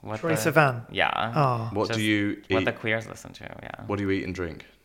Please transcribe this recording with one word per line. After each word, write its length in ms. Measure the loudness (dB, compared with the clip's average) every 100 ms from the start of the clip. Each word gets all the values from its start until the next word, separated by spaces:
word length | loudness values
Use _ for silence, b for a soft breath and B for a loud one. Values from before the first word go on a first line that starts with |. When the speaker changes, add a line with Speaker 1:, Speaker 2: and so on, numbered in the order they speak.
Speaker 1:
what 200 | -8 -6
Speaker 2:
Troye 200 | -2 0
Speaker 1:
the 80 | 4
Speaker 2:
Sivan. 340 | 6 4 2 -6
Speaker 1:
Yeah. 420 | 0 2 2 0 2
Speaker 2:
Oh. 340 | 2 2 -2
Speaker 3:
What 140 | -2 0
do 60 | 2
Speaker 1:
Just 100 | 2
Speaker 3:
you 360 | 2 2 -4 0
Speaker 1:
what 120 | 2
Speaker 3:
eat? 40 | 2
Speaker 1:
the 60 |
queers 340 | -2 -2 -2 -4
listen 260 | -14 -14
to, 100 | -14 -14 -14
yeah. 200 | -12 -12 -4
Speaker 3:
What 100 | -2
do 60 |
you 80 | 2
eat 120 | 0 0
and 100 | -4
drink? 300 | -6 -8 -16 _